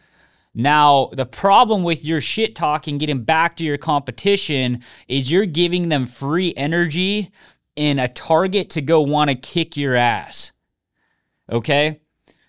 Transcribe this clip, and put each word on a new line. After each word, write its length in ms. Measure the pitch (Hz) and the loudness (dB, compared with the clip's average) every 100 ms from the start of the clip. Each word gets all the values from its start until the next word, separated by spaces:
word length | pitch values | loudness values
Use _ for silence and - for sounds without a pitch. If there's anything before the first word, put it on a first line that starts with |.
| _ _ _ _ _ | _ _ _ _ _
Now, 560 | 113 135 151 147 143 131 | -2 2 4 6 6 2
the 120 | 135 127 | -4 -8
problem 560 | - 196 202 233 208 | -2 4 6 6 2
with 240 | 170 156 147 | 0 -4 -2
your 160 | 160 | -4
shit 320 | - - 220 | -2 -2 -4
talking 460 | 220 156 151 156 143 | -2 -4 -2 -4 -4
getting 240 | 151 135 | -2 -2
back 320 | 110 160 170 - | 0 0 0 -2
to 80 | |
your 160 | 165 143 | -4 -4
competition 1040 | 160 147 143 - 202 202 - 139 127 120 - - - | -2 -2 -2 -4 0 0 0 -2 -2 -4 -8 -20 -6
is 240 | 139 131 | -4 0
you're 160 | 170 214 | 0 0
giving 420 | 151 170 180 170 | 0 0 0 0
them 160 | 147 123 | -2 -2
free 480 | - 139 165 185 - | -6 -4 -2 -2 -2
energy 760 | 143 170 170 160 185 208 196 _ - _ _ - | -2 0 0 0 -2 -2 -6 _ -20 _ _ -4
and 240 | 147 139 | -2 0
a 80 | 127 | -2
target 640 | - - 160 190 196 180 | -4 0 0 2 -2 -2
to 120 | 160 | -4
go 180 | 139 160 | 2 2
wanna 320 | 143 147 147 | 2 2 0
kick 420 | 127 - 175 165 143 | -2 -4 -4 -4 -4
your 200 | 143 123 | 0 2
ass. 580 | 120 104 - - - - _ _ _ _ _ _ _ _ - | 2 0 -4 -8 -10 -12 _ _ _ _ _ _ _ _ -6
Okay? 500 | 117 131 143 151 156 _ _ _ _ | -4 0 2 2 -2 _ _ _ _